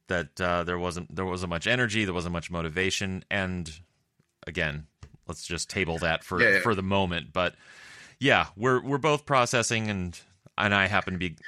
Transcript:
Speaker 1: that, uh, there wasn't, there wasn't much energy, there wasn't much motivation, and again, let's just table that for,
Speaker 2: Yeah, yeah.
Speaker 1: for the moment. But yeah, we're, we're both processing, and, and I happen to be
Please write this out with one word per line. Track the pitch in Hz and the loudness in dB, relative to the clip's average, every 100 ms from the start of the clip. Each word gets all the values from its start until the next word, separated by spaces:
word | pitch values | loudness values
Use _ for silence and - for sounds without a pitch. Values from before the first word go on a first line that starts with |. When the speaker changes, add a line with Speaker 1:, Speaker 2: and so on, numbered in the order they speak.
| - | -4
Speaker 1:
that, | 90 78 - | -4 -4 -4
uh, | 92 87 | -2 0
there | 85 90 | -2 -2
wasn't, | 90 90 87 85 | -4 -4 -8 -6
there | 92 | -4
wasn't | 90 92 | -4 -4
much | 85 101 | -2 0
energy, | 123 123 107 101 | 0 0 0 0
there | |
wasn't | 87 87 | -2 -2
much | 85 80 | -4 -6
motivation, | 87 82 78 95 - 98 95 - | -4 -4 -2 0 -2 -4 -6 -4
and | 101 92 90 80 78 - _ _ _ _ _ - | -4 -2 -4 -8 -12 -20 _ _ _ _ _ -10
again, | 87 80 73 78 _ - - - | -4 -2 -4 -10 _ -20 -20 -14
let's | 82 - | -12 -8
just | 85 - | -8 -4
table | 104 87 82 | -2 -2 0
that | 82 80 | 0 -2
for, | - 92 | -2 2
Speaker 2:
Yeah, | 113 | 4
yeah. | 98 | 4
Speaker 1:
for | 90 | 2
the | 101 | 0
moment. | 95 98 95 85 - | 2 2 2 -2 -4
But | 90 90 - - - - - - - | -2 -2 -2 -20 -20 -20 -20 -20 -2
yeah, | 135 107 82 - | 4 4 4 0
we're, | 120 127 | 2 2
we're | 127 139 | 2 0
both | 151 147 - | 2 0 2
processing, | 139 120 127 113 117 110 | 2 4 2 2 0 0
and, | 101 90 87 - _ _ - | -2 -4 -8 -18 _ _ 0
and | 101 | 4
I | 101 95 | 4 4
happen | 98 92 | 2 0
to | 90 | -2
be | 90 80 | -4 -6